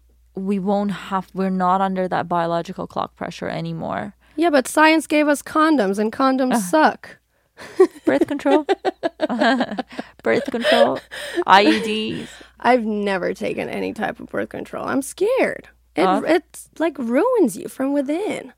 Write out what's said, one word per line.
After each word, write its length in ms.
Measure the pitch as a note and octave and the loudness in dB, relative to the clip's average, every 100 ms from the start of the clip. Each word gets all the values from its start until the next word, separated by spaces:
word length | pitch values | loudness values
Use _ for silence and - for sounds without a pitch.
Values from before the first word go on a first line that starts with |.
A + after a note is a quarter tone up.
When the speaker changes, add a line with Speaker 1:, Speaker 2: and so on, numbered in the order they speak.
| _ _ _ G3 | _ _ _ -8
Speaker 1:
we 220 | F#3+ G3+ | -4 -2
won't 340 | F#3+ G3+ G#3 | 0 0 -2
have, 360 | F3 - F#3+ - | -6 -6 -6 -4
we're 160 | F3+ F#3+ | -4 -2
not 320 | F#3 F3+ F#3+ | 0 0 2
under 260 | F#3+ F#3+ F#3 | 0 0 -2
that 200 | F3 E3+ | -2 -2
biological 580 | F3 E3+ E3+ E3+ F3+ F3 | -2 0 -2 -4 -8 -8
clock 260 | - - - | -6 -8 -8
pressure 340 | - - F3+ | -10 -8 -8
anymore. 680 | D#3+ E3 E3 - - G#3 - _ - | -6 -8 -8 -8 -8 -8 -14 _ -2
Speaker 2:
Yeah, 120 | E4+ | 2
but 180 | C#4+ - | 2 2
science 380 | D#4 D#4 D#4+ - | 4 4 4 2
gave 220 | D4+ D4+ | 2 2
us 140 | C#4+ | 0
condoms, 560 | - D#4 D#4 C#4+ G3 G3+ | 0 2 4 4 2 0
and 120 | G#3+ | -2
condoms 420 | - C4+ C4 B3+ A#3+ | 0 0 2 0 0
Speaker 1:
Ugh. 60 | |
Speaker 2:
suck. 560 | F3+ D#4 C4+ - - - _ _ _ - - - F#4 - | 2 4 4 2 -10 -20 _ _ _ -20 -4 2 2 2
Speaker 1:
Birth 220 | - C#4 D4+ | 0 2 0
control. 400 | D4 C#4 D4 D4+ - F#4+ - E4 - D#4 | 0 2 2 2 -2 -2 -4 -6 -4 -4
<laughs> 920 | A#3 B3+ C4 - G#3 - - - - | 0 2 0 -2 -6 -10 -14 -16 -6
Birth 220 | - A#3 - | 0 0 -2
control. 540 | A#3 A#3 A#3 C4 C4 - - D5 F#4 - | -2 2 4 4 2 -8 -14 -8 -2 6
I 160 | G3 | 6
U 220 | G#3 D#4+ | 6 4
Ds. 460 | A3 A3 A3 - - - - _ | 0 -4 -4 -6 -10 -16 -20 _
Speaker 2:
I've 240 | A#3 B3 | 2 2
never 500 | A3 G#3 G3+ F#3+ F3 F#3+ | 2 -2 -2 -2 -4 -4
taken 340 | G#3 - - | -6 -6 -6
any 240 | G3+ F#3+ | -6 -6
type 260 | G#3+ G#3 - | -6 -6 -8
of 80 | - | -8
birth 220 | - A3 | -6 -6
control. 360 | - - - - | -8 -12 -8 -4
I'm 180 | C4 | -4
scared. 640 | C4+ - G4+ B4+ A#3 - - _ _ - | -6 -2 0 0 0 -4 -14 _ _ 0
It, 60 | |
Speaker 1:
Uh. 220 | E4 G3 - | 2 2 2
Speaker 2:
it's, 440 | E4 - - - - | 0 -2 -14 -16 -4
like, 180 | D#4+ C#4+ | -4 -2
ruins 580 | A#3 B3+ A#4 A#4+ B3+ F3+ | -2 2 2 2 0 0
you 120 | - | -10
from 260 | - C4+ | -6 -2
within. 600 | C#4+ C4+ D#4+ G4+ - B3+ | -2 -2 -2 -4 -6 -10